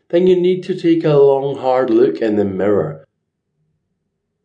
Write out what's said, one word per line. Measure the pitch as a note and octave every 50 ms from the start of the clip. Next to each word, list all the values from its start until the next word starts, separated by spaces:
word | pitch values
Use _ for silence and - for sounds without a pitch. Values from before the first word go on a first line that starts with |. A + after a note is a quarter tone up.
| _ _
then | - F3 F#3
you | F#3 F#3
need | F3 F3 F3+ F#3 F3+ -
to | - F3+
take | - F3 E3+ E3 E3 E3
a | D#3 D3
long, | C#3+ C#3 C#3 C3+ C3+ C#3 C#3+ C3+ C3
hard | B2 C3 B2+ C3 C3 A#2
look | A2 A2+ C3 C#3 - -
in | A#2 A2 G#2
the | G#2 G2+
mirror. | G2 F#2 F#2 F#2+ G#2 G#2 F#2+ D#2 D2+ D2+ - - _ _ _ _ _ _ _ _ _ _ _ _ _ _ _ _ _ _ _ _ _ _ _ _ _ _ _